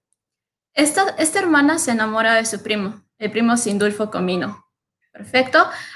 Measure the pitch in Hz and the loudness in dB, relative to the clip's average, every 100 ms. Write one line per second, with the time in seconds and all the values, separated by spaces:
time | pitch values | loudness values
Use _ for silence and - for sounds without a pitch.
0 | _ _ _ _ _ _ _ - 302 381 | _ _ _ _ _ _ _ 0 0 2
1 | 392 - 320 392 370 294 285 330 254 226 | 0 0 -2 0 2 4 4 2 0 -2
2 | 214 220 226 226 226 202 214 214 196 - | 0 0 2 2 0 -6 -4 -4 -4 -8
3 | _ - 208 220 233 240 214 202 208 208 | _ -8 -4 0 2 2 0 0 0 0
4 | 214 180 180 180 208 - _ _ _ _ | -4 -2 -2 -2 -4 -10 _ _ _ _
5 | _ - 208 254 254 311 359 - - | _ -20 -2 0 2 2 2 -2 -14